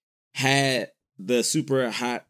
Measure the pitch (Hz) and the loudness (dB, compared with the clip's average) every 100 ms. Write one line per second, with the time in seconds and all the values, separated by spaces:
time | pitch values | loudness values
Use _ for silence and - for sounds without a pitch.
0 | _ _ _ - 131 139 135 127 - _ | _ _ _ -2 2 2 2 0 -4 _
1 | _ - 95 120 110 160 143 135 120 113 | _ -10 0 0 2 -2 0 0 0 -4
2 | 123 120 | -6 -6